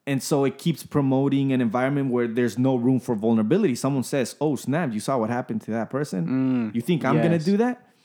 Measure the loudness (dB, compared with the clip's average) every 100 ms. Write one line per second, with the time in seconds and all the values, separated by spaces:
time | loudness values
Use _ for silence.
0 | -4 -4 0 2 2 0 -2 -2 -4 0
1 | 2 2 2 2 2 2 0 0 0 0
2 | 0 0 0 0 0 2 2 2 2 2
3 | 0 -2 2 2 2 2 2 0 -2 -2
4 | -2 -2 -4 -2 -2 -2 -2 -2 -2 -4
5 | -2 -2 0 -2 -4 -6 -4 -6 -4 -4
6 | -4 -4 -2 0 0 0 -2 -4 -2 0
7 | 2 2 2 2 2 2 2 -2 -12 _